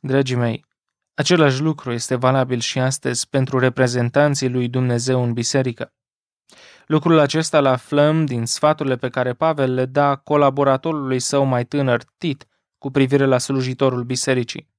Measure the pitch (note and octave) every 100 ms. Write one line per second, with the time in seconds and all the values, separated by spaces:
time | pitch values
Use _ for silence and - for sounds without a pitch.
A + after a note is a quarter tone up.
0 | C#3 C3 C3 B2+ A#2+ A2+ _ _ _ _
1 | _ - C3+ F3+ D3 C3 D#3 D3+ B2+ A#2+
2 | - B2+ B2+ C3+ B2+ B2 A2+ - C3 C3
3 | C3 A#2+ - C#3 C3 C3 B2+ B2 B2+ B2
4 | A#2+ C#3+ D3 C#3 C3 B2+ A#2+ B2+ B2+ A#2+
5 | B2+ B2+ B2 A#2 A#2 C#3 C3 A#2 - _
6 | _ _ _ _ _ - - - _ D#3
7 | D#3 D#3+ C#3+ D3+ D#3+ D#3 C#3 B2+ - C#3+
8 | D3 D#3+ D3+ A#2+ A#2 - D3+ D#3 C3+ B2+
9 | B2+ C3 B2+ A#2+ D#3+ D3+ C3 B2+ C3 C#3
10 | C#3+ C#3 - D3 C#3+ C3+ C#3 C3 D#3+ D#3
11 | C3+ C3 B2 C#3+ C3+ B2+ A#2+ D3 C3+ A#2+
12 | - _ F3 C3+ - _ _ _ C3+ C3+
13 | C3 C#3 C3+ B2+ - C3+ B2+ B2+ C3+ B2
14 | A#2+ B2 - B2+ A#2+ - -